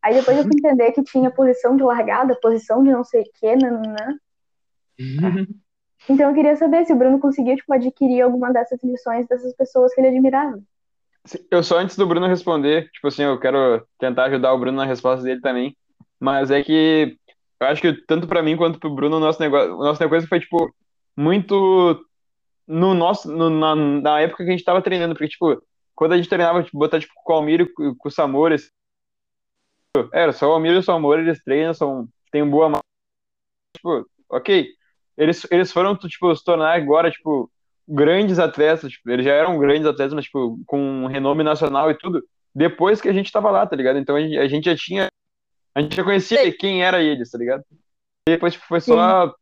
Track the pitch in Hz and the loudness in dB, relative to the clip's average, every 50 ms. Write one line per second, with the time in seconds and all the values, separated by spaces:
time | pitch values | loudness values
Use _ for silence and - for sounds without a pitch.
0 | - 214 226 262 254 254 254 285 294 - 311 294 285 311 269 247 233 233 226 - | 0 2 2 2 2 2 2 2 2 2 2 2 4 4 2 4 2 2 2 0
1 | 277 - - 262 254 254 254 262 269 254 247 247 - 240 254 269 269 254 240 240 | -4 -2 0 0 0 2 2 2 2 2 2 2 2 2 2 4 4 2 2 2
2 | 220 214 202 220 262 262 247 247 - 226 226 226 220 - 220 240 269 269 269 240 | 0 0 0 0 0 0 0 2 2 2 2 2 -2 -2 2 4 4 4 4 2
3 | 247 - - 233 208 - _ _ - 214 226 262 269 247 240 226 220 220 214 214 | 0 0 0 0 0 0 _ _ 0 2 2 2 2 0 0 -4 -6 -8 -8 -8
4 | 214 247 294 294 _ _ _ _ _ _ _ _ _ _ _ _ _ _ _ _ | -8 -8 -10 -10 _ _ _ _ _ _ _ _ _ _ _ _ _ _ _ _
5 | 127 131 131 147 170 190 175 196 190 190 - - _ _ _ _ _ _ _ _ | -12 -8 -4 -2 -2 -2 -2 -2 -4 -6 -10 -20 _ _ _ _ _ _ _ _
6 | _ - 269 269 294 277 285 294 302 294 302 294 320 311 285 330 339 330 330 247 | _ 0 2 4 4 2 2 2 2 2 2 2 2 2 2 2 2 2 2 2
7 | 247 262 262 277 277 285 269 - 254 240 262 269 - - 285 262 240 254 262 _ | 4 4 2 2 2 0 0 0 0 0 -2 -2 -2 -2 0 0 0 -2 -2 _
8 | 277 262 254 247 247 247 247 254 247 240 254 233 240 - 262 247 - 254 247 247 | 0 0 2 4 2 2 2 0 -2 0 0 -2 -2 -2 -6 -6 -6 -6 -6 -6
9 | - 254 233 233 247 240 247 247 247 254 247 _ 269 254 _ 262 247 254 247 262 | -6 -6 -4 -4 -2 -4 -4 -6 -6 -10 -4 _ -6 -2 _ 2 2 4 4 4
10 | 262 262 254 262 262 269 254 269 294 285 247 202 202 _ _ _ _ _ _ _ | 2 4 4 4 2 4 4 2 -2 -2 -6 -10 -16 _ _ _ _ _ _ _
11 | _ _ _ _ _ - - 180 - _ - 175 170 - 175 170 185 190 - - | _ _ _ _ _ -18 -18 -18 -8 _ 0 0 2 2 2 0 0 -2 -2 -2
12 | 196 180 170 165 180 185 180 175 180 175 170 151 139 143 151 160 156 - _ - | 0 0 2 0 2 0 0 -2 0 -2 -2 0 0 0 0 0 -2 -6 _ -6
13 | - 143 139 - 147 143 135 120 - 135 127 135 139 127 117 113 113 _ _ _ | -6 -6 -4 -2 -2 -2 -2 -2 -2 0 0 2 2 2 0 0 -2 _ _ _
14 | - 127 123 123 127 135 139 131 123 131 131 127 123 127 131 135 135 135 131 123 | -6 -4 0 0 0 0 0 0 0 0 0 0 0 -4 -4 -4 -4 -4 -6 -4
15 | - 127 127 127 127 127 127 127 123 143 127 123 123 139 139 _ _ _ _ _ | -2 -2 -2 -2 -2 -6 -6 -4 -4 -4 -4 -4 -6 -6 -8 _ _ _ _ _
16 | - _ _ _ 135 139 139 139 135 131 139 143 143 - 156 160 160 160 156 156 | -20 _ _ _ -4 -2 0 0 0 0 0 0 0 0 0 2 2 4 2 2
17 | 151 139 - _ _ _ _ _ _ _ _ _ 123 135 151 147 - 175 151 - | 0 -2 -4 _ _ _ _ _ _ _ _ _ -2 -2 -2 0 0 -2 -2 -2
18 | _ - 160 160 156 160 156 170 160 156 156 160 170 170 165 - - 156 147 135 | _ -2 -2 -2 -2 -2 -2 -2 0 -2 -2 0 -2 -2 -2 -4 -8 -10 -6 -4
19 | 143 147 156 160 156 156 160 160 165 151 139 143 123 87 90 87 139 143 151 151 | -2 -2 0 0 0 -2 -2 -2 -2 0 0 0 0 0 -4 -4 -2 -2 -2 0
20 | 165 151 156 165 165 160 - 175 170 - - 170 165 - _ _ _ _ _ _ | -2 0 0 0 0 0 -2 -4 -4 -2 -2 -2 -2 -2 _ _ _ _ _ _
21 | _ _ _ - 143 156 180 208 180 202 202 196 196 190 185 190 180 175 165 170 | _ _ _ -2 0 0 0 0 0 0 0 0 2 4 4 4 4 2 2 0
22 | - _ _ _ _ _ _ _ _ _ _ _ _ _ 156 165 180 190 190 175 | -4 _ _ _ _ _ _ _ _ _ _ _ _ _ -2 0 0 2 2 2
23 | 165 175 190 165 - 151 147 165 165 165 160 156 156 156 156 156 151 143 143 143 | 2 0 -2 -2 -6 -10 -4 -2 0 0 0 0 0 0 0 0 0 0 -2 0
24 | 139 151 151 151 156 165 160 - 180 170 185 175 180 - 180 190 190 196 180 180 | 0 0 0 2 0 -2 -2 -6 -4 -4 -4 -2 0 0 0 0 0 -2 -2 -2
25 | 170 170 170 156 147 156 - - 180 165 135 - _ _ _ _ _ _ _ - | -2 -4 -4 -6 -6 -8 -6 -2 0 0 0 -2 _ _ _ _ _ _ _ -2
26 | 160 160 170 175 175 170 202 175 170 170 170 175 165 - - 143 147 160 - 160 | 0 2 2 0 0 0 -2 0 0 0 0 0 -2 -4 -4 -4 -2 -2 -2 -4
27 | 151 - _ _ _ - 165 160 151 151 156 170 175 175 - - 151 143 127 123 | -6 -6 _ _ _ -2 -2 0 0 0 2 0 0 -2 -2 -6 -6 -6 -6 -6
28 | _ 147 - - 160 139 135 135 156 165 156 139 - _ _ _ _ _ _ _ | _ -10 -4 -4 -4 -2 0 0 2 2 0 -2 -4 _ _ _ _ _ _ _
29 | _ _ _ _ _ _ _ _ _ _ _ _ _ _ _ _ _ _ _ 143 | _ _ _ _ _ _ _ _ _ _ _ _ _ _ _ _ _ _ _ -4
30 | 117 123 - 165 170 156 127 - - 143 160 165 160 165 170 185 180 - 180 165 | -4 -2 -2 0 0 0 0 0 0 2 2 2 2 2 2 2 2 0 -2 0
31 | 151 143 147 156 165 165 165 151 _ - 135 143 160 165 160 156 156 139 135 131 | 2 2 0 2 2 -2 -4 -4 _ -2 -2 0 0 -2 -2 -4 -4 -4 -4 -6
32 | 117 117 _ _ _ _ - 147 147 147 143 147 160 156 147 147 - _ _ _ | -10 -12 _ _ _ _ -4 -2 -2 0 2 2 2 2 0 -4 -8 _ _ _
33 | _ _ _ _ _ _ _ _ _ _ _ _ _ _ _ - _ 175 165 123 | _ _ _ _ _ _ _ _ _ _ _ _ _ _ _ -14 _ -6 -6 -6
34 | - _ _ _ _ _ - 127 - - 196 185 - - - _ _ _ _ _ | -6 _ _ _ _ _ -10 -8 -2 0 0 0 0 -2 -10 _ _ _ _ _
35 | _ _ _ - 151 156 170 - - - 175 175 185 180 - 175 180 196 208 180 | _ _ _ -2 0 0 0 -2 -4 -2 0 0 0 0 0 -2 0 0 -2 -4
36 | - 175 - - - 180 165 151 - - 175 160 156 156 165 175 151 139 147 160 | -8 -14 -12 -2 0 0 0 0 0 -2 0 2 2 2 0 0 0 2 2 2
37 | 170 165 151 - _ 160 151 135 117 - _ _ _ _ _ _ _ - 151 139 | 2 0 -2 -4 _ -4 -4 -4 -4 -6 _ _ _ _ _ _ _ -8 0 2
38 | 147 151 170 190 214 208 185 175 175 160 160 - 147 156 160 160 - 135 123 - | 2 4 4 2 2 0 2 0 0 -2 0 0 2 2 2 0 -2 -12 -16 -14
39 | _ 117 120 123 127 139 143 147 160 175 180 156 143 139 143 156 156 156 151 147 | _ -4 -4 -2 0 2 2 2 2 0 0 0 2 2 2 2 2 -2 0 -2
40 | 139 135 143 151 135 - _ 139 131 120 113 117 127 _ - 143 139 139 135 131 | -4 -4 -4 -8 -10 -8 _ -4 -4 -4 -6 -8 -10 _ -4 -4 -4 -4 -4 -6
41 | 127 131 135 139 135 135 143 156 156 151 151 151 160 143 139 139 147 160 151 - | -6 -6 -6 -4 -2 -2 0 0 0 0 0 0 -2 -2 0 0 0 0 -2 -2
42 | - 185 180 151 - _ _ _ _ _ _ 135 156 165 165 - 165 190 214 214 | -6 -6 -6 -6 -6 _ _ _ _ _ _ -2 -2 -2 0 0 0 0 0 0
43 | - 185 202 190 196 - - 214 208 214 196 196 196 - - 139 131 131 135 143 | 0 -2 -2 -2 -2 -2 -4 -2 0 0 0 0 0 -2 -4 -2 0 0 0 0
44 | 139 139 143 147 156 156 156 143 139 135 139 151 151 - 170 151 - - 170 196 | -2 -2 -2 -2 -2 -2 -2 -2 -2 0 -2 -2 -2 -2 -2 -2 -4 -8 -6 -4
45 | 196 - _ _ _ _ _ _ _ _ _ _ _ _ _ 139 147 151 156 175 | -6 -6 _ _ _ _ _ _ _ _ _ _ _ _ _ -4 -4 -4 -4 -4
46 | 190 185 202 190 185 - 226 285 262 180 - - - 196 196 185 180 185 185 180 | -2 0 0 -2 0 0 0 2 2 0 0 -4 -6 -4 -2 0 0 0 0 0
47 | 160 156 147 131 120 120 - 117 117 120 131 135 151 _ _ _ _ _ _ _ | 0 0 -2 -4 -6 -10 -8 -8 -4 -4 -4 -6 -6 _ _ _ _ _ _ _
48 | _ _ _ _ _ - 165 165 175 175 170 - - - 170 170 160 - 240 226 | _ _ _ _ _ 0 0 0 0 -4 -4 -6 -12 -4 -4 -4 2 2 2 4
49 | - 185 190 185 175 160 - _ | 4 2 2 2 2 0 -4 _